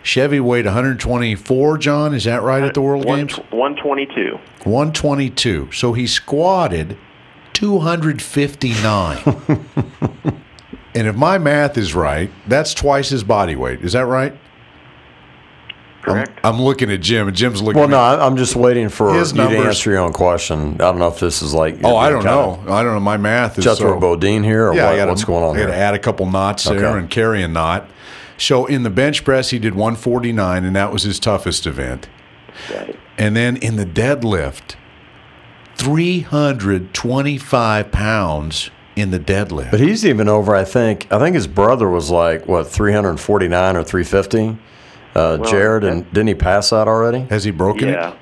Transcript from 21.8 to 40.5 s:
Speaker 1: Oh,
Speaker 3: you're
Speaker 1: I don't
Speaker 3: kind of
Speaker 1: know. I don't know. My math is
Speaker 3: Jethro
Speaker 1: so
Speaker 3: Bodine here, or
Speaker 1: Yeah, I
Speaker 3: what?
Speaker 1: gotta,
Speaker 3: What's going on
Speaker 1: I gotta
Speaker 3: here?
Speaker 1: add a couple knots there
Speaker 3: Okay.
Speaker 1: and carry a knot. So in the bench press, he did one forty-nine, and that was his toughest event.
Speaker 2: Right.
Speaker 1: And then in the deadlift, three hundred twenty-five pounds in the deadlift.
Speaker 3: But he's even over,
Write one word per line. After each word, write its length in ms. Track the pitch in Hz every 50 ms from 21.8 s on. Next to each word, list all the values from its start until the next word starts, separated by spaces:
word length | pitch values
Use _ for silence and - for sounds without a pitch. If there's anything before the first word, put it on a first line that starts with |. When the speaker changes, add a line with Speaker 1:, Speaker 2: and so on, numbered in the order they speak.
| -
Speaker 1:
Oh, 60 | -
Speaker 3:
you're 80 | -
Speaker 1:
I 120 | - 123 151
don't 140 | 147 120 101
Speaker 3:
kind 160 | 95 131 143
of 260 | 131 95 90 92 101
Speaker 1:
know. 80 | 90 98
I 80 | 107 120
don't 100 | 120 110
know. 40 | 104
My 160 | 101 101 107
math 420 | 104 101 107 113 120 123 107 - 101
is 60 | 90
Speaker 3:
Jethro 280 | 113 110 104 110 104 92
Speaker 1:
so 60 | 90
Speaker 3:
Bodine 440 | 92 87 87 82 87 98 107 107 104
here, 260 | 110 110 110 113 104
or 60 | 85
Speaker 1:
Yeah, 100 | 170 -
I 20 | 85
Speaker 3:
what? 40 | 80
Speaker 1:
gotta, 140 | 82 101 92
Speaker 3:
What's 120 | 90 98 107
going 180 | - 87 85 82
on 120 | 80 76
Speaker 1:
I 40 | 104
gotta 140 | 107 95 87
Speaker 3:
here? 100 | 92 101
Speaker 1:
add 100 | 101 101
a 60 | 98
couple 260 | - 120 107 - 95
knots 380 | 92 92 95 95 101 101 - -
there 100 | - 104 98 101
Speaker 3:
Okay. 120 | 78 - 98
Speaker 1:
and 100 | 85 80
carry 340 | - 120 110 113 110 101 90
a 40 |
knot. 400 | 85 82 82 80 82 85 104 - - - - - - - - - - -
So 280 | - - - 143 123 127
in 180 | 120 143 131 120
the 60 | 113
bench 340 | 92 110 135 147 147 - -
press, 280 | 139 131 131 123 -
he 80 | 131 117
did 160 | 107 110 92
one 200 | 98 110 113 117
forty-nine, 680 | 113 - 123 120 123 120 120 113 107 98 90 90 92 92
and 100 | 92 95
that 160 | 98 101 101
was 120 | - 98 95
his 160 | 104 92 -
toughest 480 | - 113 101 92 - 90 80 - -
event. 400 | 85 69 64 67 62 64 64 - - - - - - - - - - - - - - 50
Speaker 2:
Right. 240 | 50 50 - - - - - -
Speaker 1:
And 180 | - 107 107 107
then 220 | 113 120 123 120
in 180 | 127 - 113 113
the 100 | 107 98
deadlift, 880 | 87 80 110 113 131 147 131 117 110 101 85 73 67 65 - - - - - - - - - - - - - - - - - - - - - - - -
three 460 | - 123 135 151 160 170 175 180 175
hundred 720 | 160 - 151 147 147 143 135 120 95 101 98 92 92 95 -
twenty-five 960 | - - 120 127 135 139 147 143 131 - - - 123 117 110 107 107 101 -
pounds 800 | - 98 104 107 110 107 98 82 76 76 76 80 80 - - - - - - - -
in 160 | 104 104 95
the 80 | 92 90
deadlift. 520 | 73 - 95 98 104 - 90 73 64 -
Speaker 3:
But 80 | - 107
he's 260 | 135 170 220 226 220
even 220 | 180 123 107 107
over, 260 | 104 107 107 101 101